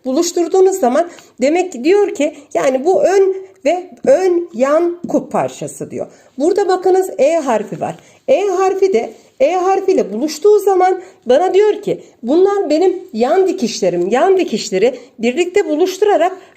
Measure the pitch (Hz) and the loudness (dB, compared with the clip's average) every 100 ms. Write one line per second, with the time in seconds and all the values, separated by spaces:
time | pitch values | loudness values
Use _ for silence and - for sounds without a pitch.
0 | 254 269 339 359 330 381 381 359 247 277 | -4 -2 -2 -2 0 2 2 2 0 0
1 | 349 - - - 262 349 359 240 285 415 | -2 -8 -20 -2 0 0 -2 -2 0 2
2 | 403 - 294 - - - 277 262 311 370 | 2 -2 -4 -4 -8 -2 0 0 0 2
3 | 330 392 381 381 - - 269 359 359 - | 2 2 2 -2 -12 -6 -2 -2 -6 -4
4 | 247 294 381 349 349 220 262 311 349 349 | 0 2 2 0 -4 -2 0 2 0 -4
5 | - 302 - 190 135 - 147 - - 127 | -4 -4 -2 -4 -4 -6 -12 -10 -10 -10
6 | - - _ - 311 403 381 370 370 370 | -10 -14 _ -2 0 0 0 0 2 0
7 | 370 - 277 330 277 214 - 156 110 165 | 0 0 0 0 0 -2 -4 -8 -8 -10
8 | - _ - 285 403 370 381 392 392 - | -20 _ 0 0 0 0 0 2 0 0
9 | - - _ _ 277 370 370 381 381 294 | -4 -10 _ _ 0 0 0 0 0 0
10 | - 214 302 - 415 415 392 370 370 370 | -2 -4 -6 0 4 4 4 2 2 0
11 | - - 226 269 370 370 427 - 190 - | -8 -12 0 2 4 2 2 0 -4 -8
12 | - _ 226 330 392 403 349 311 370 - | -10 _ -2 2 2 2 0 2 2 0
13 | - 220 240 370 381 - 220 - 185 175 | -8 -4 0 2 2 0 -4 -2 -2 0
14 | 180 247 359 381 330 214 - 185 233 262 | 0 2 2 2 0 -4 -4 0 0 -2
15 | - - 226 277 359 415 320 302 370 - | -14 -4 -2 -2 0 0 0 0 0 0
16 | 415 339 349 - - | 0 2 0 -4 -16